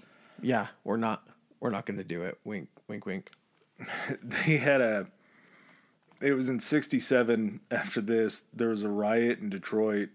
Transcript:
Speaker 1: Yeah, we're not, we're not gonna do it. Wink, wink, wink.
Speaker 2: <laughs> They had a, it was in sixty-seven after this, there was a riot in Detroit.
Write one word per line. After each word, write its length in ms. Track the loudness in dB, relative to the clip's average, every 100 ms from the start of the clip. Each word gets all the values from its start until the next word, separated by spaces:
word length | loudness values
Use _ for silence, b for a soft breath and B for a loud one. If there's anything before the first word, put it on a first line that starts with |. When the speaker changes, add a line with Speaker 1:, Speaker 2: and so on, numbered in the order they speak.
| b b b -6
Speaker 1:
Yeah, 260 | -2 0 -2 -8
we're 140 | -4 -2
not, 280 | -2 -4 -10 -20 _ -6
we're 80 | -4
not 140 | -4 -6
gonna 180 | -8
do 180 | -6 -6
it. 140 | -6 -8
Wink, 240 | -10 -10 -10 _ -14
wink, 160 | -10 -8
wink. 260 | -8 -10 -20 _ _ _ -16
Speaker 2:
<laughs> 420 | -10 -8 -6 -8
They 340 | -6 0 2 4
had 220 | 4 4
a, 260 | 4 0 -4 _ b b b b b b b b _ -2
it 100 | 0
was 140 | 2 0
in 120 | 0
sixty-seven 1000 | 2 2 2 0 4 4 4 2 0 -4 -6
after 280 | -4 -2 -2
this, 460 | 0 2 2 -2 -6
there 160 | -2 0
was 140 | 0
a 60 | 0
riot 500 | 0 2 4 2 0
in 100 | -4
Detroit. 600 | -6 -2 0 2 2 -2